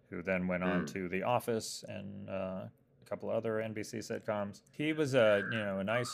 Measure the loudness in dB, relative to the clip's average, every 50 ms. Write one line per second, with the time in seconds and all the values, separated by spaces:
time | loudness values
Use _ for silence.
0 | _ -10 -8 -4 0 2 2 2 2 2 2 2 2 2 2 2 0 -2 -4 -4
1 | -4 -2 -2 -2 0 2 2 2 2 0 0 0 -2 -4 -8 -10 -10 -10 -10 -10
2 | -10 -10 -10 -10 -8 -6 -6 -4 -4 -4 -6 -6 -8 -10 -14 _ _ _ _ _
3 | -10 -8 -8 -6 -4 -2 -2 0 0 0 -2 -2 -2 -4 -4 -6 -6 -6 -6 -8
4 | -6 -6 -6 -6 -2 -2 -2 -2 -2 -4 -8 -12 _ _ -8 -4 -2 -2 0 0
5 | 0 4 6 8 8 8 8 6 4 2 -2 -2 -2 -2 -2 -2 0 0 0 0
6 | 0 -2